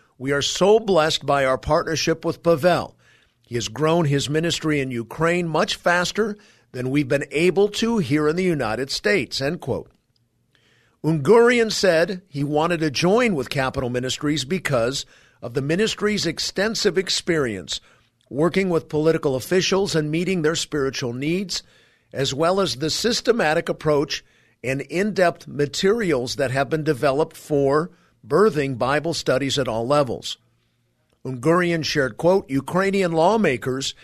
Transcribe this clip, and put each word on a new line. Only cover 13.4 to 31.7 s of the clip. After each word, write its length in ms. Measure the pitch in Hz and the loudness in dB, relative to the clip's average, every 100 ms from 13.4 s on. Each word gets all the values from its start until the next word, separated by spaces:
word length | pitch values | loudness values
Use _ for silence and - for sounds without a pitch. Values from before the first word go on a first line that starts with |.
| 123 | -4
Capital 400 | 143 131 135 123 | -2 -2 -2 -4
Ministries 540 | 123 127 - 147 151 | -4 -4 -4 -2 -2
because 600 | 127 180 - 131 117 139 - - _ _ | -2 -6 -2 0 0 -4 -10 -20 _ _
of 120 | 120 | -8
the 80 | 127 | -6
ministry's 640 | 139 170 220 - 208 208 170 | -2 0 -2 -2 -2 -2 -4
extensive 720 | 127 - - 208 220 208 170 | -6 -6 -4 -4 -2 0 0
experience 840 | 190 - - 160 127 98 78 - - _ _ _ _ | -2 -4 0 0 0 -4 -8 -12 -12 _ _ _ _
working 400 | 127 165 190 196 | -2 0 2 0
with 200 | 160 - | -2 -2
political 440 | 151 156 160 147 | 0 2 2 0
officials 640 | 131 - 185 - 190 196 160 | -2 0 0 2 0 0 0
and 160 | 151 | 0
meeting 300 | 160 180 190 | -2 -2 0
their 160 | 151 165 | 0 -2
spiritual 560 | - 151 135 135 123 | -4 -2 -2 -4 -6
needs, 500 | 123 143 180 190 - - _ _ _ _ | -4 -2 -2 -4 -8 -12 _ _ _ _
as 220 | - 135 | -4 -4
well 260 | 135 165 196 | 0 2 2
as 160 | 185 120 | 0 -2
the 140 | 156 | -4
systematic 800 | - 226 226 - 233 160 160 165 | 0 0 2 0 2 2 0 -2
approach 540 | - 156 147 151 - - _ _ _ | -2 0 0 0 -6 -12 _ _ _
and 200 | 120 139 | -6 -6
in-depth 640 | - 170 214 190 175 - - | -4 -4 -2 2 0 0 -8
materials 880 | 131 147 - 190 233 190 135 123 104 | -4 -4 0 0 2 0 0 -2 -4
that 160 | 131 | -2
have 180 | 135 131 | -2 -2
been 140 | 156 | -2
developed 540 | 151 131 143 135 160 - | -2 0 0 2 -2 -6
for 540 | - 143 139 147 175 - _ _ 107 | -2 0 2 2 0 -8 _ _ -2
birthing 500 | 151 214 147 139 120 | 2 4 2 -2 -2
Bible 360 | 123 147 160 | 0 0 -2
studies 440 | 160 - 131 139 143 | -2 0 0 0 -2
at 120 | 123 | -2
all 180 | 113 120 | -2 0
levels. 500 | 147 127 87 - - _ _ _ _ _ _ _ _ 131 | 2 2 -4 -10 -14 _ _ _ _ _ _ _ _ -10
Ungurian 580 | 127 151 175 175 | -2 2 2 2